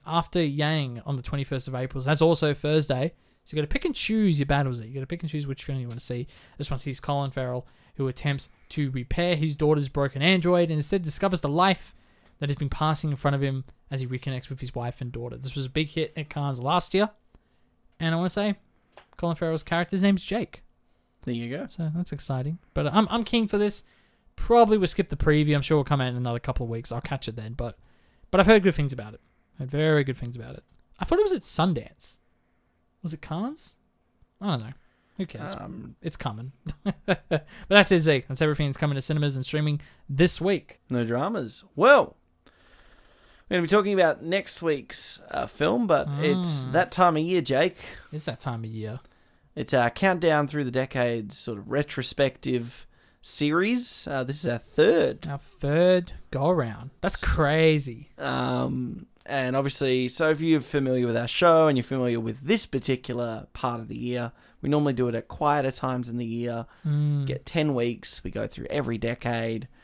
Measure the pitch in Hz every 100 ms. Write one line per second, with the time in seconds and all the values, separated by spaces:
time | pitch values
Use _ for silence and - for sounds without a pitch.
0 | - 165 - 180 156 143 151 156 135 117
1 | - 135 - 143 135 135 131 127 131 135
2 | 131 151 160 165 151 139 147 156 143 127
3 | 160 - _ _ - 151 151 269 349 -
4 | - 220 208 147 143 143 135 120 113 135
5 | 131 170 156 151 143 135 - 135 120 117
6 | - 123 127 - - - 143 135 143 127
7 | - 143 139 131 127 123 - _ _ -
8 | 131 123 147 139 - _ - - 139 131
9 | 120 - 175 165 156 143 151 151 139 143
10 | 139 135 160 185 170 175 170 151 143 196
11 | 160 - 196 180 143 156 190 180 - -
12 | _ _ _ - 143 139 143 - 156 151
13 | 151 139 143 139 139 135 131 - - 135
14 | 127 127 139 131 - 131 123 135 123 -
15 | 123 117 120 120 131 139 131 151 156 165
16 | 156 - 147 147 143 127 127 175 - 190
17 | 208 - _ _ _ _ _ _ _ -
18 | 165 165 180 - 208 196 _ _ _ -
19 | - - 170 165 165 160 - 170 170 196
20 | 202 190 - 220 - - - _ _ _
21 | _ _ - 117 117 143 - - 160 165
22 | 180 143 - 131 139 170 _ - 147 185
23 | 208 233 220 233 214 208 208 202 - _
24 | _ _ _ - - 233 220 214 185 -
25 | 190 151 156 151 151 147 135 151 127 143
26 | 127 123 123 120 - - 117 117 - 120
27 | - 139 - 117 110 123 120 - _ _
28 | _ _ - 185 185 220 190 151 143 123
29 | 107 107 _ _ _ - 135 143 156 151
30 | 135 127 120 120 120 - - _ _ -
31 | - 349 415 311 - - 190 156 - -
32 | - - _ _ _ _ _ _ _ _
33 | 165 156 - 160 240 320 - _ _ _
34 | _ _ _ - 202 135 110 135 _ _
35 | _ - 190 - - - - - 123 -
36 | 160 - 127 107 127 - 160 - 202 -
37 | - 175 - 156 - - - 202 190 180
38 | 160 135 - 131 151 143 143 131 151 139
39 | - 151 147 135 131 151 151 147 - _
40 | - 139 175 - 180 180 - - - 123
41 | 113 120 170 220 117 - - 143 180 262
42 | - - _ _ _ _ _ - _ _
43 | _ _ _ _ - 185 165 208 196 196
44 | 165 - 165 196 190 - 170 143 104 -
45 | - - - - - - 151 233 214 151
46 | 147 143 - 185 175 143 127 147 180 -
47 | 180 156 165 180 143 131 175 - - -
48 | - 151 - 113 139 117 110 110 107 117
49 | - _ _ _ _ - - 131 120 -
50 | 190 175 165 151 143 147 131 131 131 131
51 | 120 117 104 - - 104 107 135 147 -
52 | - - 139 - 131 123 120 - - _
53 | _ _ - - 147 165 202 247 240 -
54 | - 139 127 151 170 - - - 180 339
55 | 135 139 156 139 - - 143 156 180 185
56 | 175 - - 131 147 175 117 107 131 -
57 | 185 - - - 143 156 160 151 135 117
58 | 143 - 139 127 127 127 127 131 123 -
59 | - _ - 139 127 135 139 - 135 127
60 | 127 - 156 151 160 156 123 143 135 127
61 | 120 113 120 - 175 160 156 131 117 135
62 | 123 117 113 127 139 214 - 131 127 127
63 | - 120 120 110 - - 127 117 107 117
64 | 120 123 120 - _ _ 135 147 147 127
65 | 123 113 - - 147 147 135 - 131 127
66 | 120 120 117 117 120 117 117 _ 156 147
67 | 147 147 139 135 - 170 151 127 120 117
68 | - - - - 104 - - 147 120 113
69 | 117 123 123 117 113 113 - _